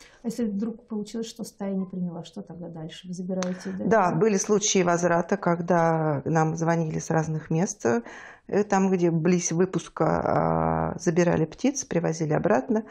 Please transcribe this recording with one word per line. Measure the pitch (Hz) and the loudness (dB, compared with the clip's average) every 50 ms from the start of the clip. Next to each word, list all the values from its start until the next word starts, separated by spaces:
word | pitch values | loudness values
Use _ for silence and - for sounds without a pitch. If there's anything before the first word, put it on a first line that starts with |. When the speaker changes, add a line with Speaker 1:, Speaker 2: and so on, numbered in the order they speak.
| - - - _ - | -20 -20 -20 _ -10
Speaker 1:
А | |
если | 233 - 254 233 | -8 -4 -4 -4
вдруг | 208 196 196 226 226 - - - | -4 -4 -4 -6 -6 -8 -10 -12
получилось, | - 220 208 208 - - 226 226 | -10 -8 -8 -8 -8 -8 -8 -10
что | 220 - - 208 | -10 -10 -12 -14
стая | - - - 196 196 196 | -14 -12 -8 -8 -6 -4
не | 190 190 | -4 -6
приняла, | 185 190 185 180 175 165 175 170 | -6 -6 -6 -6 -6 -6 -10 -12
что | - - 202 | -14 -14 -16
тогда | 190 - 185 175 175 170 | -16 -14 -16 -14 -14 -14
дальше? | 165 160 160 165 - - - | -12 -12 -14 -14 -14 -16 -14
Вы | 180 175 | -12 -12
забираете, | 180 185 180 185 185 180 180 185 - - 190 185 | -10 -8 -6 -4 -4 -4 -4 -6 -6 -8 -10 -8
да? | 190 208 | -4 0
Speaker 2:
Да, | 190 226 214 185 175 156 | 4 4 4 4 4 4
были | 160 214 220 196 | 4 4 4 4
случаи | 196 - - 214 202 208 - - 190 175 | 2 2 2 0 2 2 2 2 2 4
возврата, | 175 170 170 175 175 170 170 175 - 202 | 4 2 2 2 2 2 2 2 0 -2
когда | 196 - 175 170 175 170 175 180 170 165 165 165 160 156 156 147 135 - | 0 0 0 0 0 2 2 4 4 4 4 4 2 2 0 0 -2 -2
нам | 165 165 160 160 160 165 | 0 2 2 2 2 0
звонили | 165 165 165 165 165 160 156 160 165 | 0 0 2 2 2 0 -2 -4 -4
с | - - | -2 0
разных | 160 160 156 160 156 156 - - | 0 0 0 0 -4 -2 0 0
мест, | 160 160 190 220 - - - | 2 2 0 -2 -2 -2 0
э, | 226 233 233 233 - - - - - - - _ - - 202 208 | 2 2 2 -2 -6 -12 -18 -18 -20 -20 -20 _ -2 0 0 2
там, | 208 202 190 190 190 | 2 2 4 4 4
где | 185 175 175 170 | 4 2 2 2
близ | 165 165 151 151 175 175 - - | 2 2 2 2 2 2 0 0
выпуска, | 165 165 185 185 - 165 - - - - 220 | 0 0 0 0 0 -4 -6 -6 -4 0 0
а, | 160 170 165 - - - - - 82 - 165 165 82 80 80 80 80 - | 2 2 2 2 2 2 2 2 2 2 2 2 2 2 0 0 -2 -4
забирали | - - 170 160 180 170 170 165 156 160 | -4 -4 0 2 2 2 2 2 2 0
птиц, | 160 - - - 262 277 - - | -2 -2 -2 -2 -2 -2 -2 -6
привозили | - - 170 170 165 160 165 160 151 | -4 -4 -2 -2 -2 -2 -2 -2 -2
обратно. | 151 - - 175 214 262 262 - 214 220 220 - | 0 0 2 2 2 2 0 0 -2 -2 -4 -6